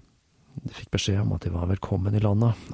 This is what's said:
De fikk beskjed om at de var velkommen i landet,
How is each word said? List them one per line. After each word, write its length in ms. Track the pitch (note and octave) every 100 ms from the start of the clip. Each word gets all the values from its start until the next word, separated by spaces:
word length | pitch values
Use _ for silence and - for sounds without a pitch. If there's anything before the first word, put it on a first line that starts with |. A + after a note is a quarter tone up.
| - _ _ _ _
De 160 | - - -
fikk 140 | -
beskjed 240 | G2 - G2
om 80 | A2
at 140 | F#2 F2
de 40 |
var 120 | E2+ F2
velkommen 420 | F#2+ - F#2+ G2
i 80 | G#2+
landet, 380 | G#2 G#2 A#2 G#2+ -